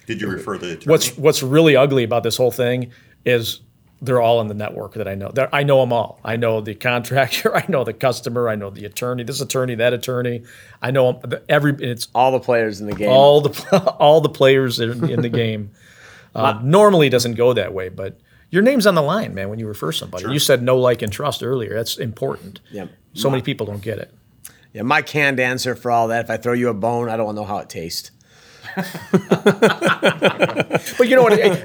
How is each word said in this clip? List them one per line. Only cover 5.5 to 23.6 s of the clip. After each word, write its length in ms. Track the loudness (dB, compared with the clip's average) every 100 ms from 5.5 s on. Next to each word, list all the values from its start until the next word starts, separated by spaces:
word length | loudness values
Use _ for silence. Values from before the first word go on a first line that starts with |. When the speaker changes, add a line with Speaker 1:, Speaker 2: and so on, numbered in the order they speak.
Speaker 2:
I 80 | 0
know 200 | 2 4
'em 100 | 4
all. 260 | 0 -4 -8
I 100 | -8
know 260 | -4 -2 -2
the 120 | -6
contractor, 800 | -6 -2 -2 0 0 0 0 -2 -2
<laughs> 0 |
I 80 | -2
know 160 | -2
the 80 | -2
customer, 560 | -2 -2 -2 -4 -4 -2
I 80 | -4
know 140 | -8
the 160 | -12 -14
attorney, 360 | -8 -6 -6
this 180 | -8 -8
attorney, 360 | -4 -2 -2 0
that 160 | 0
attorney. 500 | 0 -4 -4 -4 -6 -12 -20 -20 -10
I 100 | -2
know 200 | 2 2
'em, 100 | 0
the, 200 | -6 -8 0
every, 260 | 2 2 0
it's 300 | -4 -8 -6
Speaker 3:
All 200 | 0 2
the 80 | 2
players 400 | 0 0 0 -4
in 80 | -8
the 60 | -4
game. 120 | 2
Speaker 2:
all 320 | 6 8 6
the, 360 | 2 -4 0 0
<laughs> 200 | 0 2
all 200 | 6 6
the 100 | 4
players 500 | 4 4 4 2 -2
in, 280 | -4 -4 -4
in 140 | -2
the 60 | -2
game. 420 | -2 -2 -4 -10 -16
Speaker 3:
<laughs> 40 | _ -20 -20 -20 _
Speaker 2:
Um, 220 | -2 0 0
Speaker 3:
My 60 |
Speaker 2:
normally 460 | 4 6 8 6 4
it 20 |
doesn't 240 | 4 0
go 180 | 0 2
that 220 | 2 -2
way, 160 | -4 -8
but 280 | -10 -12 -12 _ _ _
your 140 | 0
name's 240 | 2 4 4
on 80 |
the 80 | 2
line, 320 | 2 -2 -4
man, 160 | -8 -8
when 80 | -8
you 80 | -10
refer 240 | -8 -8
somebody. 300 | -6 -8 -10
Speaker 1:
Sure. 100 | -4
Speaker 2:
You 60 | 0
said 240 | 2 2
know, 160 | 4 2
like, 240 | 4 2
and 100 | -2
trust 300 | -6 -6 -6
earlier. 320 | -4 -4 -4
That's 240 | -6 -6 -6
important. 640 | -8 -6 -8 -8 -12 -20 _
Speaker 3:
Yep. 180 | -14 -14 _ _
Speaker 2:
So 160 | -4 -2
many 140 | -2
Speaker 3:
My 20 |
Speaker 2:
people 220 | -4 -6